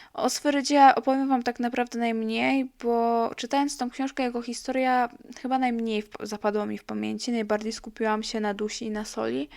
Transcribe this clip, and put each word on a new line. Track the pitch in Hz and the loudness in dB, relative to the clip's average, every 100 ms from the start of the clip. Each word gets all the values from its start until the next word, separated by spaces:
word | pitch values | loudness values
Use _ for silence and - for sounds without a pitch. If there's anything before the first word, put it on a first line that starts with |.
| - | -14
O | - 247 | -4 -2
Sferydzie | - 294 285 269 285 269 | 0 0 0 4 8 8
opowiem | 247 254 269 269 | 8 4 2 2
wam | 262 | 0
tak | 240 240 | 0 -2
naprawdę | 240 247 240 233 | -2 -2 -2 -2
najmniej, | 233 226 220 226 254 269 262 - | -2 0 -2 0 2 2 0 -2
bo | 233 233 233 233 226 | 0 2 4 2 0
czytając | - 240 277 285 - | -4 -2 0 0 -2
tą | 247 | -6
książkę, | - 269 269 | -4 -4 -2
jego | 247 240 | -2 -4
historia | 240 233 - 262 254 254 240 - - 240 | -6 -6 -4 0 2 2 0 -4 -18 -10
chyba | 254 262 | -2 0
najmniej | 254 233 226 214 | 0 0 0 -2
wp-, | 214 - 208 | -4 -10 -10
zapadła | 208 214 208 208 | -4 0 0 -2
mi | 208 | -6
w | |
pamięci, | - 214 214 214 - | -6 -6 -4 -4 -2
najbardziej | 233 214 214 220 | -2 0 -2 -2
skupiłam | 220 - - 220 214 | -8 -12 -4 -2 0
się | 220 226 | -2 -4
na | 208 | -2
Dusi | 202 214 - | -2 -6 -6
i | 226 | -6
na | 214 | -6
Soli. | 214 - 226 254 294 | -6 -4 -4 -4 -6